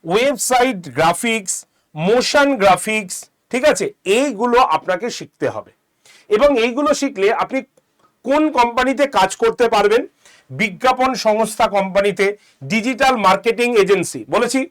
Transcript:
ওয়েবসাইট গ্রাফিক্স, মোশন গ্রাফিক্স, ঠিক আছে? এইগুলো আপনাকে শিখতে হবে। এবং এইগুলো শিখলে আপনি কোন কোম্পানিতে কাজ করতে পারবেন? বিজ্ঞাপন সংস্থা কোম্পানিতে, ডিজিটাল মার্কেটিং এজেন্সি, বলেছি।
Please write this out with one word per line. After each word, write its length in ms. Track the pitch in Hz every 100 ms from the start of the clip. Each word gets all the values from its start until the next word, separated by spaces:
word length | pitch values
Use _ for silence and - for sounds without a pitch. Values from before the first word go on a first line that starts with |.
| 165
ওয়েবসাইট 680 | 196 269 247 - 247 254 202 151 127
গ্রাফিক্স, 580 | 160 175 233 226 190 - - _ _ 151 170
মোশন 420 | 240 - 294 277 262
গ্রাফিক্স, 540 | 196 180 - 214 190 - - _ _
ঠিক 120 | 247 294
আছে? 140 | - 175 - 185 214
এইগুলো 400 | 285 202 240 240 - -
আপনাকে 300 | - 180 233 -
শিখতে 280 | - _ 135
হবে। 180 | 104 101 _ _ _ _ - _ 214
এবং 140 | 285 262
এইগুলো 260 | 233 240 302 285
শিখলে 280 | 277 190 196 208
আপনি 140 | 190 269 - _ _ _ _ _ 233
কোন 140 | 285 311 254
কোম্পানিতে 460 | 240 233 254 269 277 294
কাজ 120 | 190 -
করতে 240 | 226 220 233
পারবেন? 280 | 214 202 226 381 _ _ _ _ 131
বিজ্ঞাপন 500 | 214 180 254 262 262 247 220
সংস্থা 400 | 214 220 - 226 196
কোম্পানিতে, 500 | 190 185 202 190 196 202 _ _ 135
ডিজিটাল 420 | 214 220 240 269 247 196
মার্কেটিং 420 | 196 226 208 240 233
এজেন্সি, 380 | 196 190 170 131 110
বলেছি। 260 | 180 240 262 285